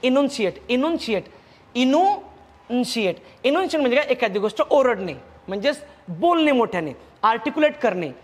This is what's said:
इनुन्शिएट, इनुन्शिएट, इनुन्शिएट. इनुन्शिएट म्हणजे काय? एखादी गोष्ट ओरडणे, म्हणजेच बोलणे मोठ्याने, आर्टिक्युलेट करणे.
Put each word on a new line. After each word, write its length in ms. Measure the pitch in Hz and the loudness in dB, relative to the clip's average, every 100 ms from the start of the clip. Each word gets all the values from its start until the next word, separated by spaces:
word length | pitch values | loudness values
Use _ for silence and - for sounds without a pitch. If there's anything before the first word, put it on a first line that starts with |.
इनुन्शिएट, 580 | 254 262 277 262 196 - - | 2 2 0 0 -4 -4 -4
इनुन्शिएट, 540 | 247 294 330 - 202 - - - - _ | -2 0 -2 -4 -6 -6 -20 -20 -20 _
इनुन्शिएट. 1400 | 240 254 294 381 403 - - - - - 240 247 233 196 175 - - | -2 2 4 2 0 -6 -20 -20 -20 -6 -4 -2 -2 -2 -4 -12 -4
इनुन्शिएट 380 | 247 311 370 320 | 0 0 0 0
म्हणजे 160 | 269 254 | 2 2
काय? 80 | 285 | 0
एखादी 300 | 247 233 196 | 0 0 0
गोष्ट 220 | 208 202 311 | -4 -2 2
ओरडणे, 440 | 294 262 214 185 135 - - - | 4 4 0 -6 -10 -16 -20 -10
म्हणजेच 360 | 196 233 294 - - - | -4 -2 -2 -10 -20 -14
बोलणे 440 | 165 339 339 302 | 0 2 4 4
मोठ्याने, 400 | 262 220 180 156 123 - - | 2 2 -2 -6 -10 -18 -2
आर्टिक्युलेट 540 | 214 233 302 302 302 302 | 0 0 -2 2 0 2
करणे. 340 | 240 185 160 127 | -2 -2 -6 -10